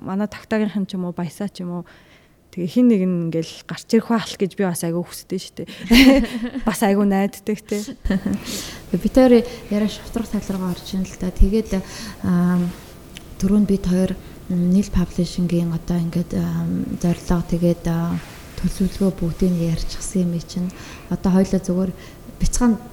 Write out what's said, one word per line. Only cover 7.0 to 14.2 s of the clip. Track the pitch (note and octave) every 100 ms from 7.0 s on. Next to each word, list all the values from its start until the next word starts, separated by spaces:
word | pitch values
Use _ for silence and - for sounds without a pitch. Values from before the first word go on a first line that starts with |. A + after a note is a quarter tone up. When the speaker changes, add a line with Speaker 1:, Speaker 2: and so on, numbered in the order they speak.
Speaker 1:
найддаг, | G3+ G3 G3 - - G#3 -
тий. | G#3 G#3+ - - F#3+ G3 G3
Speaker 2:
<laughs> | - G3+ - - - F#3
Би | -
тэр | C4 A#3+ A#3 - - -
яриа | G#3 G#3+
шутрах | - - - G#3
тал | G#3 - F#3+
руугаа | F#3
орж | F3 - F#3+
ийн |
л | F#3 -
да. | F3+ -
Тэгээд, | G3 A3 G#3+ F#3+ - - G#3+ -
аа, | F#3+ F3 F3 F3+ F3 - - - - - - -
түрүүнд | F#3+ G#3 F#3+
бид | G3 F3
хоёр, | F#3 F#3 F#3